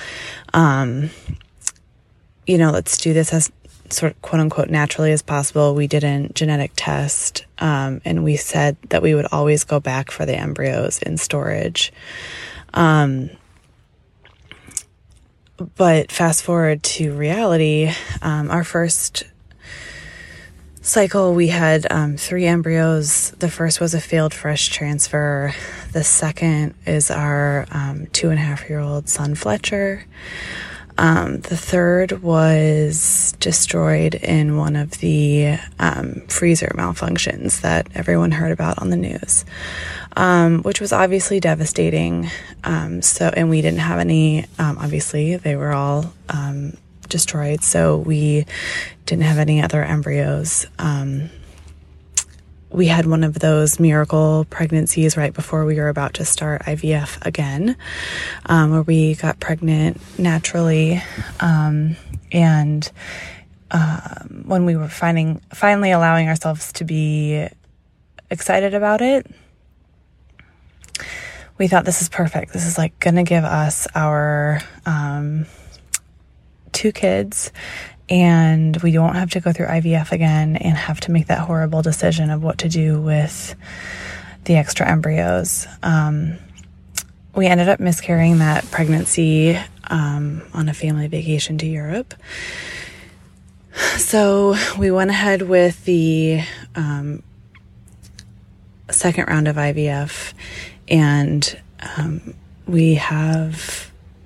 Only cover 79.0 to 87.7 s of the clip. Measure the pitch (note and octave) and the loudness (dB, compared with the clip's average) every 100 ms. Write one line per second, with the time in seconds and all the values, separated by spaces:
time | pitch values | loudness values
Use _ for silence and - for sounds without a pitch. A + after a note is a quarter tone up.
79 | E3 F3 F3+ F3+ F3 E3+ E3+ E3 E3 E3 | 4 2 -2 -2 -2 -2 0 0 2 0
80 | D#3 E3+ D#3+ D#3 D#3 D#3 F3+ D#3 - D#3 | 0 2 2 4 2 0 0 0 0 -6
81 | - E3 D#3 - E3 E3 D#3+ D#3+ D#3+ D#3 | 0 0 2 0 0 -2 0 0 0 0
82 | F3 D#3+ D#3 D3+ D#3+ - E3+ E3 D#3 D3+ | 0 0 0 0 -2 -2 -2 0 2 2
83 | D#3 D3+ D3+ - - - - - - - | 2 0 0 -4 -14 -16 -16 -16 -14 -12
84 | - - - - - E3 D3 - - E3 | -12 -14 -16 -8 2 2 2 -2 0 2
85 | D#3 D#3 F2 - F3 - - - F#3 D#3+ | 2 0 2 0 0 -4 -8 -6 0 2
86 | D3+ D3+ D#3+ F3 - - - - - - | 2 0 -4 -6 -12 -20 -20 -20 -18 -14
87 | - - - - F#3 F3 F3 | -14 -14 -10 0 4 4 4